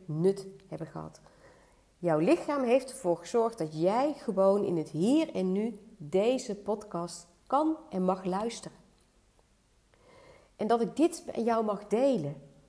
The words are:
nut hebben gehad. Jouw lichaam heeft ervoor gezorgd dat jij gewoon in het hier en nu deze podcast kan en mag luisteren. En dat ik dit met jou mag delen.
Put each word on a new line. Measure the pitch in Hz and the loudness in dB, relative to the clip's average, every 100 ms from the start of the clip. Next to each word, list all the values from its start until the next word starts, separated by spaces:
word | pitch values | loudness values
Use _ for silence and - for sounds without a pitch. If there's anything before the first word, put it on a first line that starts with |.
| - | -6
nut | 151 180 196 - - - | 0 2 0 -6 -18 -16
hebben | 156 160 | -12 -10
gehad. | 160 156 - - - - - _ _ _ _ | -12 -14 -16 -20 -20 -20 -20 _ _ _ _
Jouw | 170 151 | 0 2
lichaam | 180 339 - 285 | 4 2 2 -2
heeft | 247 262 262 | 2 2 2
ervoor | - 175 170 | -4 -2 -2
gezorgd | - 240 226 226 | 0 0 0 -2
dat | 156 156 | -6 0
jij | 175 226 294 | 0 2 0
gewoon | 269 - 190 196 208 - | -2 -4 2 4 4 0
in | 170 | -2
het | 151 | -2
hier | 151 202 302 311 190 | 0 2 4 2 -2
en | 185 | 0
nu | 190 226 214 - - | 0 -2 -6 -18 -18
deze | 147 185 220 262 - 202 | -2 2 2 0 -4 -8
podcast | - 214 - 170 170 - - _ _ | -4 -6 -6 -8 -8 -10 -18 _ _
kan | 269 311 311 - | 2 2 -2 -6
en | 190 | -2
mag | 185 185 185 | 0 0 -2
luisteren. | 185 233 233 - - _ _ _ _ _ _ _ _ _ _ _ _ _ - - - _ - | -4 -4 -8 -14 -18 _ _ _ _ _ _ _ _ _ _ _ _ _ -20 -20 -20 _ -4
En | 214 | 2
dat | 233 | 2
ik | 226 226 | 2 2
dit | 339 - - | 2 2 -8
met | - 233 | -2 0
jou | 226 214 | 2 0
mag | 202 - | -4 -2
delen. | 220 277 233 143 147 - - | 2 4 2 -2 -8 -16 -20